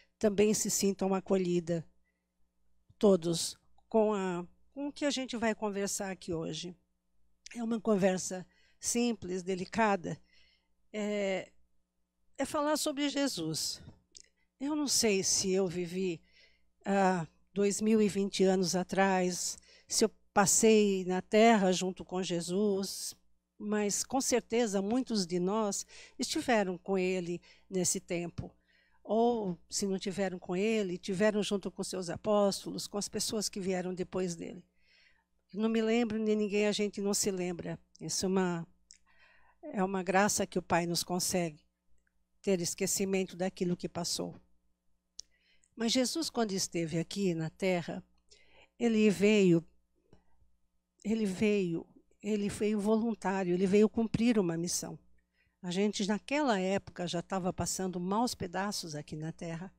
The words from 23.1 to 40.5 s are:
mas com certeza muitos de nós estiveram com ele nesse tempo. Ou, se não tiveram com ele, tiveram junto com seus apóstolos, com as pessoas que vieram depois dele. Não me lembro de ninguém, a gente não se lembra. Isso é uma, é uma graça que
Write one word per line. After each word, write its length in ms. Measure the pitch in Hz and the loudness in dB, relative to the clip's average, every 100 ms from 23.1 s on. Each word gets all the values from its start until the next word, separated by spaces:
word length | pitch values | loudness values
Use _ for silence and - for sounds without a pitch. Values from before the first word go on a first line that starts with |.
| - _ _ _ - | -12 _ _ _ -12
mas 460 | 208 208 208 - | -4 -2 0 -2
com 160 | - 262 | -2 -2
certeza 600 | - 240 - 226 233 196 | 0 0 0 0 0 0
muitos 460 | 196 247 247 220 175 | 0 -2 -2 -2 -2
de 140 | 175 | -2
nós 440 | 180 220 208 190 - - - - | 0 0 -2 -4 -10 -16 -20 -10
estiveram 640 | 254 320 294 226 185 175 | -6 -4 2 2 2 -4
com 180 | - 190 | -2 0
ele 440 | 185 185 175 175 - - - | 0 -2 -4 -6 -8 -20 -8
nesse 300 | 185 180 190 | -2 -2 -2
tempo. 560 | - 175 175 - 175 _ _ _ _ _ | -4 -6 -6 -10 -14 _ _ _ _ _
Ou, 560 | - 214 233 233 196 170 - | -2 2 2 2 -2 -6 -8
se 180 | - 202 | -6 -2
não 120 | 190 | -4
tiveram 400 | 208 185 190 180 | -4 -4 -4 -4
com 160 | - | -6
ele, 420 | 180 214 220 190 180 | -2 0 0 -2 -6
tiveram 460 | - 185 214 208 | -6 0 2 2
junto 260 | 190 202 190 | 0 -2 -4
com 140 | - | -8
seus 260 | 190 185 175 | -8 -6 -8
apóstolos, 800 | 170 - 208 202 190 - 180 - | -6 0 4 4 0 -6 -10 -8
com 100 | 208 | -8
as 120 | 196 | -6
pessoas 400 | 214 - 226 196 | -6 -4 -4 -4
que 100 | 208 | -4
vieram 340 | 185 185 180 | -2 -2 -4
depois 440 | 180 180 190 185 165 | -6 -6 -4 -4 -6
dele. 260 | - 185 - _ _ _ _ _ _ _ _ | -10 -14 -20 _ _ _ _ _ _ _ _
Não 160 | 185 220 | -4 0
me 140 | 226 | 0
lembro 400 | 220 226 240 214 | 2 2 0 -2
de 140 | 214 214 | 0 0
ninguém, 320 | 208 202 208 | 0 0 0
a 20 | |
gente 300 | 202 208 - | 0 -2 -2
não 120 | 202 | -2
se 160 | 208 214 | 0 0
lembra. 480 | 185 180 175 170 165 _ - | -2 -4 -6 -8 -10 _ -14
Isso 260 | 160 - 190 | -8 -4 0
é 20 | |
uma, 400 | 190 185 170 165 _ _ - _ _ - _ _ _ | 0 0 -2 -8 _ _ -20 _ _ -20 _ _ _
é 200 | 302 262 | -10 -4
uma 180 | 190 196 | -2 -2
graça 420 | 180 185 202 - | 2 4 4 2
que 140 | 196 | -2